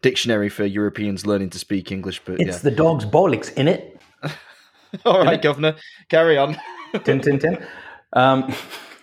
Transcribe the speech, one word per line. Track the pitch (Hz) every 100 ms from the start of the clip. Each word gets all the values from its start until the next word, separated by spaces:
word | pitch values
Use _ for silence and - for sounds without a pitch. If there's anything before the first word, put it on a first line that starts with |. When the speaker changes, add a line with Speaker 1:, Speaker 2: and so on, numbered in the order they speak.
Speaker 1:
dictionary | 135 - 117 110 104
for | - 101
Europeans | 101 104 - 104 98 98
learning | 104 95
to | 90
speak | - 98 87
English, | 98 95 90
but | - 92
Speaker 2:
It's | 170 92
Speaker 1:
yeah. | 147
Speaker 2:
the |
dog's | 147 160 156 107
bollocks, | 143 190 117 - -
innit? | 139 190 - - _ _
Speaker 1:
<laughs> | 147 - - - _ _ _ 190 -
All | 196
right, | 214 160
Speaker 2:
Innit? |
Speaker 1:
Governor. | 151 139 156 156 - - _
Carry | 160 165 147
on. | 139 156 - -
<laughs> | - 214
Speaker 2:
Tin, | - 135
tin, | 135 139
tin. | 156 185 - - - - _
Um, | - 131 131 131 - - - - -